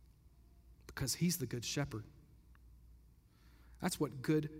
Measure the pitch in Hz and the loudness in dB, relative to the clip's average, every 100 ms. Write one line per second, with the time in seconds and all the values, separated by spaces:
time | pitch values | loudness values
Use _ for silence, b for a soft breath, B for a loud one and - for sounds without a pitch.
0 | - - - - - - - - - - | -20 -20 -20 -20 -20 -20 -20 -20 -10 -2
1 | 135 - 175 170 127 120 113 147 139 110 | -2 2 2 2 -2 -4 -2 0 0 -4
2 | - - - - - - - - - - | -8 -16 -20 -20 -20 -20 -20 -20 -20 -20
3 | - - b b b b b b 185 - | -20 -20 b b b b b b -2 0
4 | 143 131 123 156 151 | 0 0 2 4 2